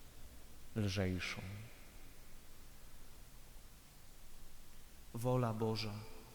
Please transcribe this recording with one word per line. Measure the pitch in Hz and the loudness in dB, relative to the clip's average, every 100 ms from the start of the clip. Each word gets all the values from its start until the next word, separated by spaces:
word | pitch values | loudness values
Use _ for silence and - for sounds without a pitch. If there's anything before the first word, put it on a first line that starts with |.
| - - - - - - - 113 | -10 -8 -8 -8 -8 -6 0 4
lżejszą. | 101 95 92 90 - - 92 104 110 - - - - - - - - - - - - - - - - - - - - - - - - - - - - - - - - - - | 6 8 6 6 2 -2 -2 -4 -6 -10 -10 -10 -10 -8 -8 -8 -8 -8 -10 -10 -8 -6 -6 -8 -10 -10 -10 -10 -10 -12 -12 -12 -12 -8 -6 -4 -4 -6 -6 -8 -8 -10 -6
Wola | 120 123 127 120 | 2 6 8 8
Boża. | 110 113 110 110 107 110 - - | 6 6 6 2 -2 -4 -8 -8